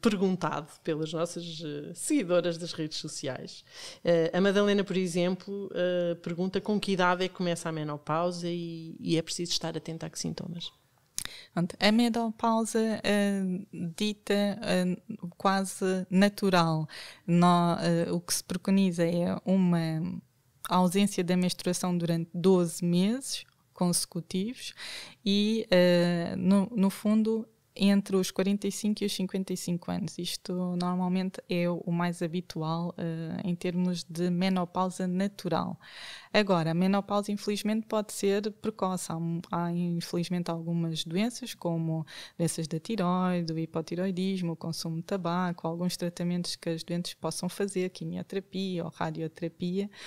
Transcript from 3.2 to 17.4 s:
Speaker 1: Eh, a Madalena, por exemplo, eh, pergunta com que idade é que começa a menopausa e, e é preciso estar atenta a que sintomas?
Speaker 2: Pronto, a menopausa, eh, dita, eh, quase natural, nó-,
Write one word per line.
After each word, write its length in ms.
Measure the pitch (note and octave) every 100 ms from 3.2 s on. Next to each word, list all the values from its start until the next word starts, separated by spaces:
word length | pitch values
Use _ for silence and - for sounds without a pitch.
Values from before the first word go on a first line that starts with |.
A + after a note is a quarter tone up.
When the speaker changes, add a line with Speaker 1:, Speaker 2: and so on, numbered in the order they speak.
| C#3+ B2+ - - - - - -
Speaker 1:
Eh, 280 | F3 E3+ D#3+
a 80 | F3+
Madalena, 420 | G3 G3 G3+ G3+
por 140 | G3 F#3
exemplo, 720 | F#3 F3 F3 F#3 - G3+ G3
eh, 400 | - F3+ F3+ F3 E3+
pergunta 360 | - E3+ F#3 F#3+
com 220 | G3 G#3
que 120 | G3
idade 320 | F#3+ F3+ F3+
é 40 | F#3
que 60 |
começa 340 | - F3+ E3+ E3
a 40 |
menopausa 760 | D#3+ D3+ D3 - D#3+ F3 F3 F3
e, 480 | F3 E3+ E3 D#3+ -
e 160 | F3 D#3+
é 60 |
preciso 280 | E3 - F3
estar 240 | - E3 E3
atenta 300 | - D#3+ D#3+
a 40 |
que 80 | -
sintomas? 520 | E3 D#3+ - E3+ - - _ _ _ - - - -
Speaker 2:
Pronto, 240 | - F3 -
a 120 | G3+
menopausa, 1080 | A3 A#3+ A#3 A3+ A3 A#3 A3+ A3 A3+ A3 A3
eh, 380 | - G#3 G3+ G3 F#3+ F3+ - F3 F3 E3
dita, 380 | G#3 G#3 -
eh, 600 | G3+ G3+ G3 - F3+ F3+ F3+ - A3+ F3 -
quase 720 | G3 G3 F#3+ - F#3+ F#3 F#3
natural, 800 | F#3 G3+ G3+ G3 F3+ E3 D#3 D#3 - - - -
nó-, 500 | F3